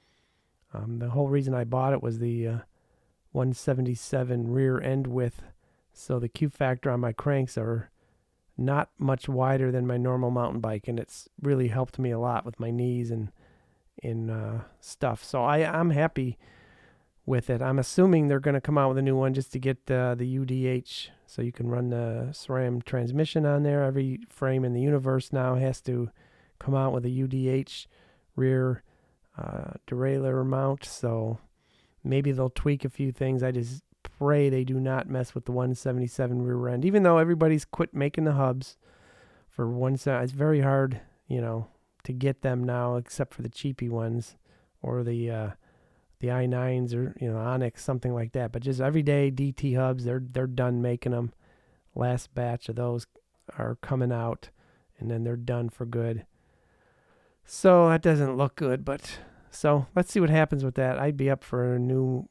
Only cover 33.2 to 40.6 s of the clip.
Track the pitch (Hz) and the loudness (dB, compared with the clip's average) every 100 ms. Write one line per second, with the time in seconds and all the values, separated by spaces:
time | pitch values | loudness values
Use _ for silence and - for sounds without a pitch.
33.2 | 131 131 127 123 117 131 - _ - - | 0 0 0 -2 -4 -8 -16 _ -14 -2
34.2 | 143 147 143 131 127 131 131 131 - 131 | 2 4 4 2 0 0 0 -2 -2 -4
35.2 | 123 127 123 123 127 127 135 123 123 - | -4 -6 -4 -2 0 -2 -2 -2 -2 -2
36.2 | 123 123 123 123 123 123 170 208 185 165 | -2 0 -2 -2 -2 0 4 6 8 8
37.2 | 165 165 160 156 - - 165 143 143 165 | 6 4 4 4 0 -4 -2 0 -2 0
38.2 | 156 139 131 131 127 - _ - - - | 0 2 2 0 -6 -14 _ -20 -20 -20
39.2 | - _ _ - 117 123 127 135 143 127 | -20 _ _ -6 -4 0 0 0 0 0
40.2 | 127 139 151 151 | 0 0 2 4